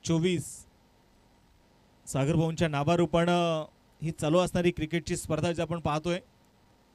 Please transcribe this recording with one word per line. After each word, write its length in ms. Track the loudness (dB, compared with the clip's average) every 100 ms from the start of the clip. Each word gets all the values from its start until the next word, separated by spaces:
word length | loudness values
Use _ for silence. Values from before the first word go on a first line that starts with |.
चोवीस 640 | -2 0 2 -2 -4 -12 -20 _ _ _ _ _ _ _ _ _ _ _ _ _ -6
सागरभाऊंच्या 600 | -2 2 2 2 0 -2
नावारूपानं 960 | 0 2 2 4 2 4 2 2 -2 -6 _ _ -10
ही 100 | -8
चालू 280 | -4 2 2
असणारी 320 | 2 2 0
क्रिकेटची 460 | 0 -2 -4 -4 -6
स्पर्धा 340 | -4 -2 -2
जी 100 | -2
आपण 180 | -4 -4
पाहतोय, 400 | -2 -2 -2 -6 -6 _ _ _ _ _ _